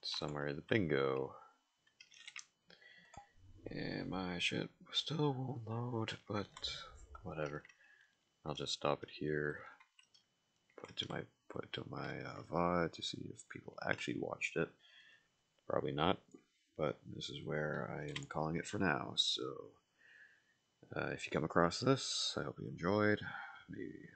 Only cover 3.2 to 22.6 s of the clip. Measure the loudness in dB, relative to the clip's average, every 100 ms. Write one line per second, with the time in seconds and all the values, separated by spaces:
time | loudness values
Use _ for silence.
3.2 | -20 -20 -20 -12 -8 -4 -2 -2 -2 -2
4.2 | -2 0 2 2 -2 _ -4 -2 0 2
5.2 | 2 2 -2 -4 -2 -2 0 0 0 -2
6.2 | -2 -2 -2 -4 -6 -6 -10 -14 -16 -10
7.2 | -6 -2 -2 -2 -8 -20 -20 -20 -20 _
8.2 | _ _ -6 -4 -2 0 2 2 -2 -4
9.2 | 0 2 0 -2 -8 -18 -20 _ -20 _
10.2 | _ _ _ _ _ -16 -14 -6 -4 -4
11.2 | -6 _ _ -8 -6 -6 -6 -4 -4 -4
12.2 | -6 -8 -2 4 6 6 4 0 -6 -6
13.2 | -8 -12 -12 -12 -12 -8 -2 -2 -2 -2
14.2 | -2 -2 -2 0 0 -2 -20 -20 -20 -20
15.2 | _ _ _ _ -2 0 2 4 4 4
16.2 | _ -20 _ _ _ 0 0 0 -8 -8
17.2 | -6 -6 -2 0 0 0 -2 -4 -4 -6
18.2 | -4 -2 0 0 -2 2 4 4 2 0
19.2 | 2 2 -2 -6 -12 -16 _ _ -20 -20
20.2 | -20 _ _ _ _ _ -8 -4 -2 -4
21.2 | -2 -2 4 6 6 6 4 4 4 0
22.2 | 0 0 -4 -4